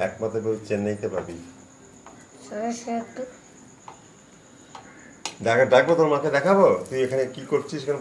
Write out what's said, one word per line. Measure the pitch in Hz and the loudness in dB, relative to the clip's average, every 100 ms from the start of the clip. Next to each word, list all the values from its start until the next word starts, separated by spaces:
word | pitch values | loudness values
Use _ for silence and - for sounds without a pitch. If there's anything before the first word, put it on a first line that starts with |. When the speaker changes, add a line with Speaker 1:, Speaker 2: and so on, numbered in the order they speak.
| 92 | -4
Speaker 1:
একমাত্র | - 110 110 | -4 -4 -4
পাবি, | 110 107 - | -4 -4 -4
চেন্নাইতে | 104 104 104 107 | -4 -2 -4 -4
পাবি। | 92 87 85 - - - - - - - - - - - | -6 -8 -12 -16 -20 -20 -20 -20 -20 -20 -20 -20 -20 -12
Speaker 2:
সরষে | 208 233 240 240 233 | -8 -6 -6 -6 -8
একটু। | 233 - 254 - - - - - - - - - - - - - - - - - - - - - | -8 -12 -14 -14 -20 -20 -20 -20 -20 -20 -20 -20 -20 -20 -20 -20 -20 -20 -20 -20 -20 -16 -16 -4
Speaker 1:
দেখা-, | 101 117 127 | 2 4 6
ডাকবো | 127 165 165 | 6 6 4
তোর | 156 | 4
মাকে | 143 151 139 | 2 2 0
দেখাবো? | 170 196 160 92 - | 4 6 6 4 0
তুই | 131 127 | -2 0
এখানে | 135 127 | 0 -2
কি | - 131 | -6 -4
করছিস | 143 - 151 | -4 -2 -8
এখানে | 135 139 | -4 -4